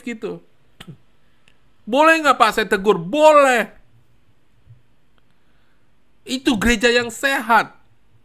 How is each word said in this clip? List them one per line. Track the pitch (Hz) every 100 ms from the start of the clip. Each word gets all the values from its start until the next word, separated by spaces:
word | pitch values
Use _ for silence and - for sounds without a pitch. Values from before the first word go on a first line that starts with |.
| 240
gitu. | 226 190 170 - _ _ _ - 135 _ _ _ _ _ _ _ _
"Boleh | - 254 311 320
nggak, | 294 269
Pak, | 220 214
saya | 214
tegur?" | 202 202 180
Boleh. | 170 285 311 294 269 240 202 - _ _ _ _ _ _ _ _ _ - _ _ _ _ _ _ _ _ _ _ _ _ _ _
Itu | - 262 285 220
gereja | 214 233 240
yang | 240 240
sehat. | 226 269 269 220 220 147 - _ _ _ _